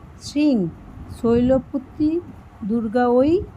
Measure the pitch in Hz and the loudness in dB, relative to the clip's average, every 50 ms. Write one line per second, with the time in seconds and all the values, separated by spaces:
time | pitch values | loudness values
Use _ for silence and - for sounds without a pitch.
0 | - - - - - - - 285 302 294 262 214 180 160 - - - - - - | -20 -20 -20 -16 -14 -6 -2 0 2 2 2 2 0 -2 -6 -10 -20 -20 -18 -18
1 | - - - - - 226 233 240 247 254 262 262 262 - - 269 - - - - | -16 -16 -10 -2 0 2 2 4 4 4 2 2 0 -4 -8 -8 -8 -8 -4 -2
2 | 302 311 320 349 359 - - - - - - - 220 196 226 233 220 226 202 247 | 0 0 0 -2 -6 -8 -18 -20 -20 -20 -16 -10 -6 -2 -2 -2 -2 0 0 2
3 | 247 240 240 254 269 302 339 403 403 - - | 2 4 4 4 4 4 2 2 0 -4 -14